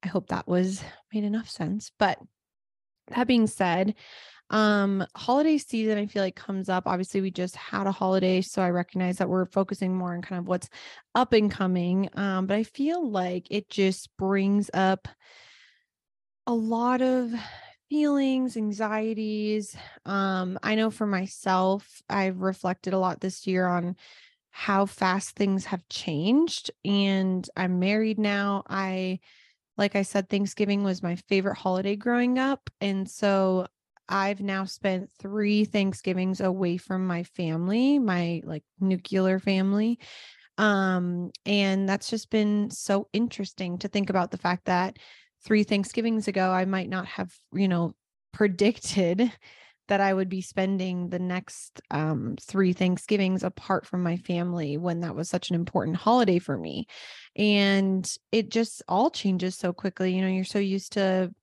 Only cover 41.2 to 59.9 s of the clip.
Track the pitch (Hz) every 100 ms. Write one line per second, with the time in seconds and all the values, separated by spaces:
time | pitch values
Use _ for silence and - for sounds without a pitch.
41.2 | 175 - - 202 196 190 196 202 - 226
42.2 | - 220 208 208 208 - - 202 208 202
43.2 | 233 - 196 - 185 180 202 202 196 190
44.2 | 170 180 175 180 - 180 190 - - -
45.2 | _ _ - 214 208 202 196 - 226 220
46.2 | 208 190 185 185 185 190 180 185 185 -
47.2 | 185 - _ - 190 175 170 - _ _
48.2 | _ - 208 180 208 233 - - 175 185
49.2 | 240 - - - - _ - 202 196 190
50.2 | 190 185 185 - 190 196 185 180 175 180
51.2 | 180 180 - - - - - 147 156 156
52.2 | 110 - - 190 185 180 185 180 - 208
53.2 | 190 185 185 - - 190 - 180 175 175
54.2 | - 175 175 175 147 147 175 170 170 -
55.2 | 170 180 - 175 170 180 - 170 - 247
56.2 | 226 180 - 131 80 69 - - - -
57.2 | - - 208 208 196 196 196 190 185 -
58.2 | _ 220 214 226 226 - - 185 277 -
59.2 | 202 185 180 185 180 180 196